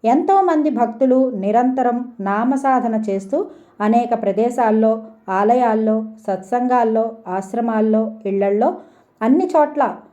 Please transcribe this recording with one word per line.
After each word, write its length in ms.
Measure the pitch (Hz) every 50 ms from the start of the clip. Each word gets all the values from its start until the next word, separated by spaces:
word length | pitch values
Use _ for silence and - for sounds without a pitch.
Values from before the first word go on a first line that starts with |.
| -
ఎంతోమంది 640 | 220 240 294 359 - 392 392 381 359 330 311 294 302
భక్తులు 600 | 240 220 240 226 226 - 269 262 254 262 262 262
నిరంతరం 800 | 240 196 190 202 214 233 247 262 254 262 254 247 240 240 247 - - -
నామసాధన 720 | 196 196 202 208 233 254 277 269 269 269 262 254 - 233 220
చేస్తూ 520 | 220 220 208 196 190 190 - - 302 415 - - - - _ _ _
అనేక 420 | 208 214 226 240 240 233 233 214 -
ప్రదేశాల్లో, 800 | 202 190 202 220 240 247 254 240 220 214 220 220 220 220 220 - - - _ _ -
ఆలయాల్లో, 760 | 190 190 202 208 208 254 247 233 220 220 220 220 220 220 220 220 - - -
సత్సంగాల్లో, 840 | - 190 185 190 - - 247 247 254 254 247 233 226 220 220 220 226 220 - - -
ఆశ్రమాల్లో, 840 | 180 190 196 - - 226 233 233 226 220 214 220 214 214 220 220 220 - -
ఇళ్లల్లో, 480 | 202 190 196 202 196 202 208 226 302 359 - - - _ _ _ _ _ _ 220
అన్ని 240 | 233 269 330 370
చోట్ల 500 | 359 - 330 302 294 294 294 269 214 - - - _